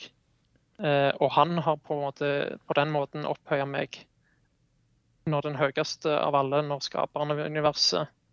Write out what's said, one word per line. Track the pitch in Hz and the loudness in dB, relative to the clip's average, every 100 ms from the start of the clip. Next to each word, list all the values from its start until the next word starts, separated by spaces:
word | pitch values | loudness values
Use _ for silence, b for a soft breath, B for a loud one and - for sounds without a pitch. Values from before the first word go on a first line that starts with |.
| - _ _ _ _ _ _ - | -20 _ _ _ _ _ _ -6
eh, | 165 143 139 - | 0 2 2 2
og | 139 - | 2 4
han | 156 170 | 4 2
har | 156 151 | 0 -2
på | - 151 | -4 -4
en | 139 | -4
måte, | - 143 143 - - | -4 -2 -2 -4 -8
på | - 151 | 0 2
den | 147 151 | 2 0
måten | 139 151 147 | -2 -4 -6
opphøyet | 147 - 143 139 | -6 -2 -2 0
meg | 139 143 - - _ _ _ _ _ _ _ _ _ _ _ - | -4 -6 -10 -20 _ _ _ _ _ _ _ _ _ _ _ -4
når | 147 | -2
den | 147 139 | -2 0
høyeste | 139 147 151 - 160 | 0 0 -4 -2 -2
av | 147 - 143 | 0 2 2
alle, | 135 143 | 2 0
når | 147 139 - | 0 -6 -6
skaperen | - - 147 147 | -4 -4 -2 -2
av | 147 | -2
universet | 151 151 151 - - 175 156 _ _ | -2 0 0 2 0 0 -4 _ _